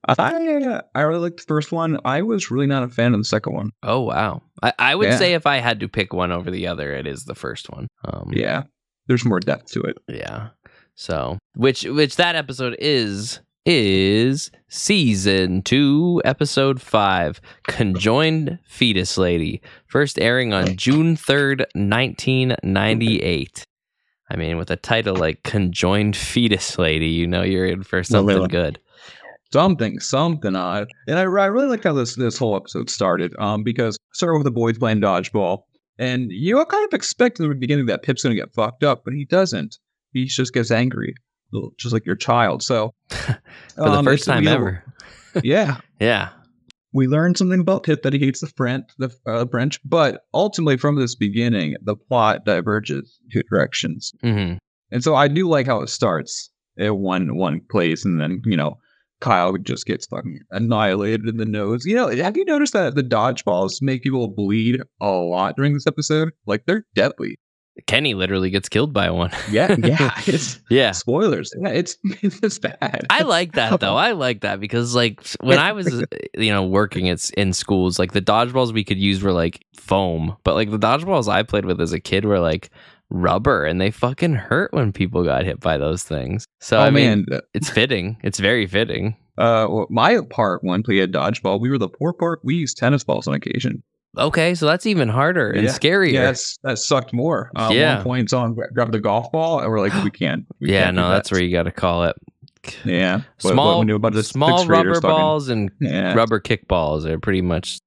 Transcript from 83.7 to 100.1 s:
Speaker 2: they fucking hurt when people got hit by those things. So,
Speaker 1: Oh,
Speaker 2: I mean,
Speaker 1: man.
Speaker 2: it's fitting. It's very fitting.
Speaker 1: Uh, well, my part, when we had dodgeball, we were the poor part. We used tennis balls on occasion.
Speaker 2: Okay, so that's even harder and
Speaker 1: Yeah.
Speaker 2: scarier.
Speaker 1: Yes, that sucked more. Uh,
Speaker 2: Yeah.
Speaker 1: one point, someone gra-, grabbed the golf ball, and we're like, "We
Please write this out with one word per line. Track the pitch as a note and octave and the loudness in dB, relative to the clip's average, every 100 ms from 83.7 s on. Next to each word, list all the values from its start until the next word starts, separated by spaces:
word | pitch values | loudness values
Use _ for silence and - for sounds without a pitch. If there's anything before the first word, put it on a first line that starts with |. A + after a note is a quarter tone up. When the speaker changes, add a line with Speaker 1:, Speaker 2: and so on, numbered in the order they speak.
| F2 | 0
Speaker 2:
they | F#2+ | -2
fucking | - B2 C3+ F3 | 0 -4 0 -2
hurt | C3+ - C3 - | -2 -2 -2 -2
when | - A2+ | -2 -2
people | - F#2 - | -2 -2 0
got | E2+ C2 | 0 0
hit | F2+ - | -2 -4
by | D#2+ D#2 | -2 -2
those | D2 E2+ | -2 -4
things. | - D2+ B1+ G#2 - _ | -6 -6 -6 -8 -10 _
So, | - A2+ | 0 4
Speaker 1:
Oh, | |
Speaker 2:
I | C#3 | 6
mean, | C#3 C3 G#2 F2 | 6 4 4 0
Speaker 1:
man. | C2+ - | -6 -6
Speaker 2:
it's | G#2 - | -8 -2
fitting. | - B2 A2+ F2+ A2+ | 0 2 0 -4 -6
It's | G2 G2 | -6 0
very | G2 A#2+ F#2+ | 0 2 0
fitting. | F#2 A2+ A1 G#2 A2 _ - | 0 0 -2 -4 -6 _ 0
Speaker 1:
Uh, | A#2 A2+ A2 | 2 4 2
well, | G#2 F#2+ | -2 -2
my | A2+ C#3+ A#3 - | 2 4 2 0
part, | - G#2+ F2 | -2 0 0
when | F#2 F#2 A2+ | -2 -2 2
we | G2 | 2
had | F#2 | 2
dodgeball, | F2+ D#2+ A#2+ F#2+ G2 | 0 -2 -2 -2 0
we | A#2+ | 0
were | C3+ | 0
the | F#2+ | -2
poor | - D#3 | -2 -4
part. | E3+ E3+ D#3+ | -2 -4 -4
We | - E3 | -2 -2
used | C#3+ - | -2 -2
tennis | A#2+ C#3 | 2 2
balls | - A#1+ - | 0 -2 -2
on | |
occasion. | C#2 - - B2 - - _ _ - | -4 -2 -4 -4 -6 -12 _ _ -4
Speaker 2:
Okay, | D3 E3 E3 | 0 2 2
so | F3 D3+ | 2 0
that's | F3 | 0
even | A3 F#3+ A#2 | 2 2 2
harder | A2+ D3 F3+ A2 | 2 2 2 0
and | F#2+ | 2
Speaker 1:
Yeah. | G#2+ | 0
Speaker 2:
scarier. | - D3+ F#3+ F3+ | 2 2 4 4
Speaker 1:
Yes, | C3 C3 B2+ - - | 4 2 2 -6 -8
that | C3+ A#2+ | -6 -4
sucked | - C#3 B2 | 0 0 0
more. | A#2+ D3 D3 A2 - | -2 0 -2 -4 -4
Uh, | A2 | 2
Speaker 2:
Yeah. | A2 D#3 A2+ | 4 4 2
Speaker 1:
one | |
point, | G#2 B2+ A2 | 0 -2 0
someone | B2+ A#2 | 0 0
gra-, | A2+ - | -4 -4
grabbed | B2 A#2 | -2 0
the | A2 | 0
golf | G#2+ G#2+ A#2+ | 0 0 -2
ball, | D#3+ E3 D#3+ | -2 0 0
and | F2+ | 0
we're | A2 | 0
like, | G2 - | 2 0
"We | G2 | -2